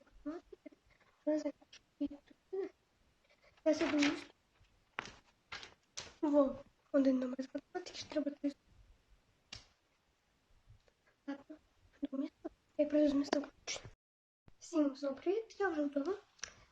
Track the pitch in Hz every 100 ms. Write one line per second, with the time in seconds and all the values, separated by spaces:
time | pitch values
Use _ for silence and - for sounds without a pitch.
0 | - - 294 339 - - - - _ _
1 | _ _ 294 302 294 - - - _ _
2 | 285 285 - - _ 381 359 - _ _
3 | _ _ _ _ - _ 311 302 302 294
4 | 285 349 - _ _ _ _ _ _ -
5 | - - _ _ _ - - - _ -
6 | - - 311 285 269 - - _ _ 285
7 | 269 254 254 254 262 285 - 370 359 -
8 | - 302 285 285 285 - _ - - -
9 | _ _ _ _ _ - - _ _ _
10 | _ _ _ _ _ _ - - _ _
11 | _ _ - 277 - 302 _ _ _ _
12 | - 269 302 - - - _ - 285 302
13 | 294 277 277 294 285 - - - - -
14 | _ _ _ _ - - - 330 277 269
15 | 277 262 339 440 - - 381 302 285 285
16 | 294 415 - _ - - -